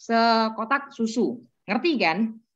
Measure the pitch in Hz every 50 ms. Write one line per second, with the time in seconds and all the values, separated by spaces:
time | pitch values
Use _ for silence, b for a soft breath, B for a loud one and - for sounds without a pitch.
0 | - - 233 226 226 233 226 226 226 220 220 226 226 220 277 285 277 - - -
1 | 233 220 - 254 214 151 117 - - - _ _ _ - 196 247 - 339 311 233
2 | 196 165 160 185 226 220 220 - _ _ _